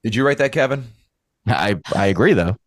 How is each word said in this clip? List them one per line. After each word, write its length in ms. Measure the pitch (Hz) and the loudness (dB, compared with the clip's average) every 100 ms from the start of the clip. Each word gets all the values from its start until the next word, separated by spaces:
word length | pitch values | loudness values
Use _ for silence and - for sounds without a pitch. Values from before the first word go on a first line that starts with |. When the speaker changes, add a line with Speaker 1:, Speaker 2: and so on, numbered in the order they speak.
Speaker 1:
Did 100 | 117 | -4
you 100 | 110 | 0
write 140 | 135 143 | 0 0
that, 140 | 135 | -2
Kevin? 320 | 156 135 139 120 _ _ _ _ _ - | 0 -2 -2 -8 _ _ _ _ _ -4
Speaker 2:
I, 320 | 71 98 95 - | -2 -2 -4 -4
I 120 | - 98 | 0 0
agree, 280 | 90 156 | 2 2
though. 220 | 143 85 107 | 2 0 -4